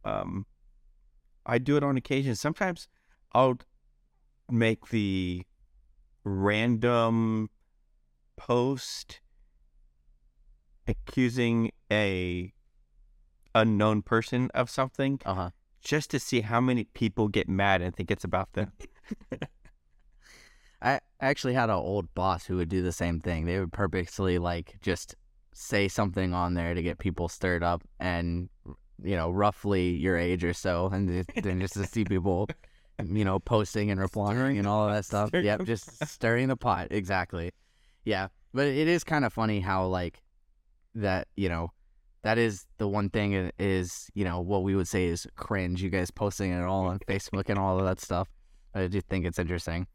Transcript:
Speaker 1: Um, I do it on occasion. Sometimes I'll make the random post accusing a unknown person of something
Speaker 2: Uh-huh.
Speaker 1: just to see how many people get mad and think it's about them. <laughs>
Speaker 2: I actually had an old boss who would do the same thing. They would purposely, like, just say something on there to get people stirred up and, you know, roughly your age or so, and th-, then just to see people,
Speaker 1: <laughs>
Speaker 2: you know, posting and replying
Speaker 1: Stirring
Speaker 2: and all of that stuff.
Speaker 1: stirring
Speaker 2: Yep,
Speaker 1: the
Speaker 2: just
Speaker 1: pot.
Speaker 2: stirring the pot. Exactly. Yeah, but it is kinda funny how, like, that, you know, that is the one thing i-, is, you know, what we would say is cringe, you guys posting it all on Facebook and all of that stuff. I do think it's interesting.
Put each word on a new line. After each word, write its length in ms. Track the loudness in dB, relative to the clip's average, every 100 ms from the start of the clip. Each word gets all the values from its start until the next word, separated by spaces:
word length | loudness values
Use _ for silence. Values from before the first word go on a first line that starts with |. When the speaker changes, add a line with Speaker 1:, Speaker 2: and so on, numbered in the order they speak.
Speaker 1:
Um, 420 | -4 -6 -4 -8 -10 _ -20 _ -20 _ _ _ _ _ -2
I 120 | 0
do 180 | 2 2
it 60 |
on 140 | 2 -2
occasion. 380 | 0 -2 0 -2
Sometimes 520 | -4 -2 -4 -4 -14 _ _ _ _
I'll 260 | 4 4 2 -8 _ _ _ _ _ _ _ -2
make 380 | 2 4 2 -2
the 560 | 0 0 0 -2 -4 -10 _ _ _ _ _ _ _
random 1300 | -4 0 2 4 2 2 4 4 4 2 2 0 -4 _ _ _ _ _ _ _ _ -18
post 840 | -2 0 2 -2 -8 -12 -14 -20 _ _ -20 _ _ _ _ _ _ _ _ _ -20 -20 _ _ -6
accusing 840 | -4 -2 2 2 2 2 2 0 _ _
a 640 | 2 2 0 -2 -4 -6 _ _ _ _ _ -20 _ _ _ _
unknown 480 | 4 4 6 4 2
person 480 | 2 0 2 -2 0
of 160 | 0 -2
something 520 | -2 -4 0 -2 0
Speaker 2:
Uh-huh. 260 | -2 -4 -4 -8 _ _
Speaker 1:
just 300 | -2 -2 0
to 80 | -4
see 220 | 0 0
how 180 | 2 2
many 240 | 4 2
people 440 | -2 -2 0 2 2
get 200 | 2 0
mad 320 | 2 4 4
and 140 | 2
think 160 | -4 -4
it's 140 | -2
about 280 | 0 -2 -2
them. 180 | -4 -4 -8 -20 -20 -14 -14 -10
<laughs> 100 | -12 -12 _ -20 _ _ _ _ -20 -20 -20 -20 -20 -20 _
Speaker 2:
I 180 | 0 0 _ _
actually 340 | -2 0 0
had 160 | 2 2
an 60 | 2
old 360 | 2 -2 -2
boss 300 | 0 2 0
who 120 | 0 -2
would 120 | 0
do 140 | 0
the 100 | 0
same 280 | 0 -2 0
thing. 260 | -2 -2 0
They 120 | -2
would 140 | -2
purposely, 680 | 0 0 0 -4 -2 2 2
like, 380 | 0 -4 -6 -6
just 320 | -4 -4 -6 -18 _ _ _
say 340 | -18 -2 2 2
something 460 | 0 -2 0 0
on 200 | 0 0
there 200 | 0 0
to 80 | -2
get 160 | -2 -2
people 300 | -4 -2 -4
stirred 340 | -2 0 2
up 200 | 0 -2 -6 -6
and, 500 | -2 -2 -2 -2 -6 -12 -20 -20 -20 -10
you 140 | -2 -2
know, 140 | 0
roughly 600 | 2 2 0 0 2 2
your 260 | 2 2 2
age 260 | 0 0
or 80 | 0
so, 360 | -2 -2 0 0
and 200 | 0 0
th-, 180 | -2 -4 -4
then 180 | -2 -2
just 140 | -2
to 120 | -4 -4
see 180 | -2
people, 440 | 0 0 2 0 -2 -8 -16 -20
Speaker 1:
<laughs> 260 | -16 -10 -4
Speaker 2:
you 180 | 0
know, 140 | 2 0
posting 520 | 2 0 2 -2 0
and 80 | 0
replying 380 | -2 -2 0 0
Speaker 1:
Stirring 220 | 0 0
Speaker 2:
and 80 | 2
all 200 | 2 2
of 40 |
that 120 | 0 -2
stuff. 220 | -2 0
Speaker 1:
stirring 180 | 2 2
Speaker 2:
Yep, 120 | 0
Speaker 1:
the 40 |
Speaker 2:
just 340 | 0 -4 -6 -10
Speaker 1:
pot. 80 | -10
Speaker 2:
stirring 400 | -2 0 2 2
the 80 | 0
pot. 320 | 0 0 0
Exactly. 600 | -4 0 -2 -2 -4 -6 _ _ _ _ _
Yeah, 240 | -2 -2 -2 _ _
but 140 | 0 0
it 220 | 2 2
is 160 | 2
kinda 260 | 2 0 0
funny 300 | 0 0 0
how, 260 | 0 0 0
like, 340 | 0 -4 -8 _ _ _ _ _ _ _ -4
that, 320 | 0 0 -4 -2
you 120 | -2
know, 240 | 0 -4 _ _ _ _ _
that 140 | 0 2
is 300 | 2 0 -14 -4
the 100 | -2
one 220 | 0 0
thing 260 | 0 2 0
i-, 160 | -2 -2
is, 520 | 0 0 -2 -8 -10
you 100 | -4
know, 160 | -2 -2
what 240 | 0 0
we 100 | 2 2
would 100 | 2
say 180 | 0 0
is 200 | 0 -8 -12
cringe, 460 | -4 -2 0 -2
you 60 | -2
guys 220 | -2 -2
posting 420 | -2 -4 -2 -2
it 100 | -2
all 220 | 0 0 0
on 120 | -2 -4
Facebook 400 | -6 -4 -4 -2
and 100 | 0
all 200 | 2 2
of 80 | 0
that 140 | -2
stuff. 280 | -4 -4 -4 -10 _ -20 -10
I 120 | -4 -2
do 140 | -2
think 240 | -2 -2
it's 140 | -2 -2
interesting. 480 | -2 -4 -4 -6 -6